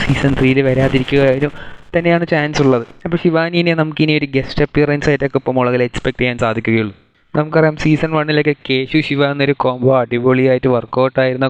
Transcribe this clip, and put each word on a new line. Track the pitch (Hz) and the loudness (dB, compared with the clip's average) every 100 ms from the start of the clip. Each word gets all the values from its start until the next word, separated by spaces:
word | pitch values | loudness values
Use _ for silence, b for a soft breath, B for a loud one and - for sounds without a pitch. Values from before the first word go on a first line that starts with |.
| - | 0
സീസൺ | 135 143 135 | 0 0 2
ത്രീയിൽ | 131 131 135 | 2 2 2
വരാതിരിക്കുക | 131 131 131 131 143 139 131 147 B B B B 170 | 2 0 0 0 2 2 2 -2 B B B B -2
തന്നെയാണ് | 170 170 170 | 0 0 0
ചാൻസ് | 160 147 151 | -2 -2 0
ഉള്ളത്. | 139 123 117 - 175 | 2 2 -2 -12 -6
അപ്പോൾ | 165 | 0
ശിവാനിനെ | 175 160 165 175 170 165 | 0 0 0 0 0 0
നമുക്ക് | 156 156 156 | -2 0 0
ഇനി | 151 | 0
ഒരു | 143 135 | 0 -4
ഗസ്റ്റ് | 127 - 143 | -4 -2 -2
അപ്പിയറൻസ് | - 147 147 147 | 0 0 0 0
ആയിട്ടൊക്കെ | 143 139 131 | 0 0 -2
ഉപ്പുമുളകിൽ | 135 131 123 123 123 | -2 0 0 0 -2
എക്സ്പെക്ട് | - - - | -2 -6 -4
ചെയ്യാൻ | 127 120 117 | -4 -2 -2
സാധിക്കുകയുള്ളൂ. | 110 113 113 107 - _ _ _ 156 | -2 0 0 -2 -8 _ _ _ -4
നമുക്കറിയാം | 151 156 156 151 | -2 2 2 0
സീസൺ | 151 147 160 156 | 0 0 0 -2
വണ്ണിലൊക്കെ | 151 151 147 147 - | 0 0 0 -4 -2
കേശു | 131 131 156 147 | -4 0 -2 -2
ശിവ | 139 139 | -2 -2
എന്നൊരു | 143 139 139 | 0 -2 0
കോംബോ | 131 127 127 131 | -2 0 2 2
അടിപൊളിയായിട്ട് | 117 120 127 127 131 127 131 123 | 2 0 2 2 2 2 2 0
വർക്കൗട്ട് | 113 - 131 135 | -2 -2 0 0
ആയിരുന്ന | 131 127 135 | -2 0 -2